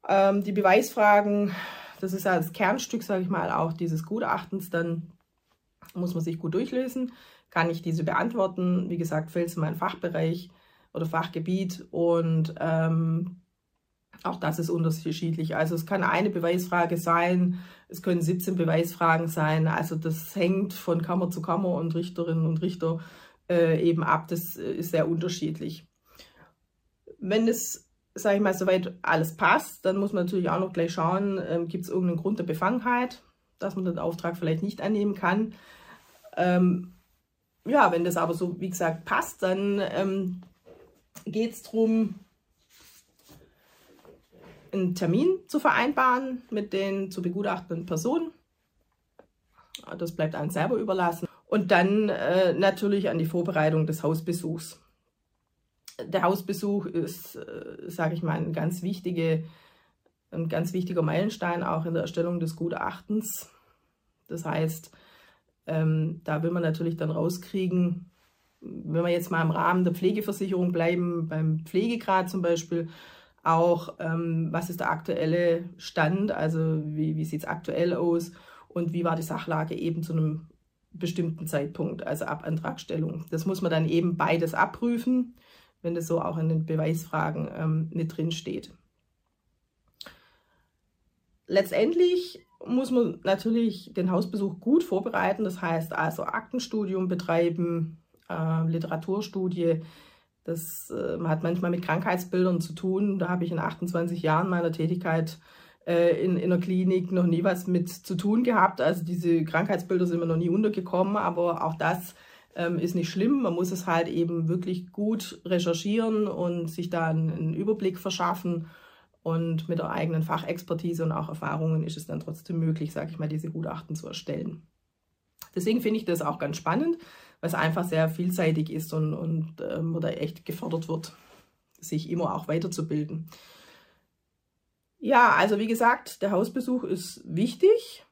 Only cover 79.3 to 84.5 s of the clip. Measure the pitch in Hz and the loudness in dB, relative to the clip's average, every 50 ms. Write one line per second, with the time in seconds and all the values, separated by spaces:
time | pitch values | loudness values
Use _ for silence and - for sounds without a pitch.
79.3 | 170 165 - - 160 156 156 160 - - - 165 165 165 160 - 165 160 156 156 | -6 -6 -4 -2 -2 -2 -2 -2 -4 -4 -2 -2 -2 -2 -4 -2 0 2 2 2
80.3 | 151 160 - - _ _ _ _ _ _ _ _ - 160 - 170 175 - 170 165 | 0 -2 -8 -14 _ _ _ _ _ _ _ _ -10 -6 -6 -4 -2 0 -2 -2
81.3 | 160 - 165 156 - 143 143 156 165 - 156 160 - - - - 147 151 - - | -2 -6 -8 -4 -2 -2 -2 -2 -4 -4 -4 -4 -4 -6 -6 -6 -4 -4 -4 -6
82.3 | 147 160 - - 165 160 160 - - - - - 170 160 156 165 - 165 - - | -6 -6 -4 -4 -4 -2 -4 -4 -6 -8 -8 -6 -4 -2 -2 -2 -4 -8 -8 -6
83.3 | - 160 160 196 190 185 185 175 165 160 165 160 160 170 175 180 170 165 165 - | -6 -2 -2 -2 -2 0 0 0 2 2 2 4 2 2 2 2 2 0 2 2
84.3 | 165 165 165 160 | 2 2 2 0